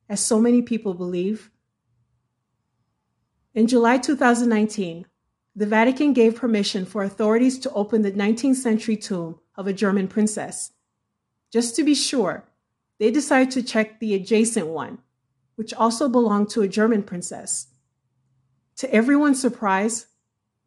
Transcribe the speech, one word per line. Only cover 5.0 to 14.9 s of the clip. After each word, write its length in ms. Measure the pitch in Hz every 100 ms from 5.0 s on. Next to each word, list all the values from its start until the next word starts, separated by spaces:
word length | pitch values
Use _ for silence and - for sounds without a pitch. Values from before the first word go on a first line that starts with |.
| - _ _ _ _ 196
the 120 | 208
Vatican 460 | 220 233 262 294
gave 220 | 254 226 226
permission 500 | 247 214 202 202 185
for 180 | 214
authorities 560 | 196 196 214 226 254 254
to 120 | 262
open 280 | 202 202 226
the 100 | 202
nineteenth 460 | 196 202 233 277 262
century 400 | 240 220 233 214
tomb 420 | - 185 165 165 _ -
of 120 | 190
a 60 |
German 340 | 190 208 196 190
princess. 640 | 220 214 208 143 - - _ _ _ _ _ _ _ _
Just 240 | 226 240 -
to 80 |
be 100 | 294
sure, 520 | 269 - 269 180 147 - _ _ _ _ -
they 140 | 220
decided 400 | 262 277 269 262
to 120 | 262
check 360 | 240 220 214 -
the 160 | 220 190
adjacent 520 | 185 220 226 226 160
one, 300 | 160 120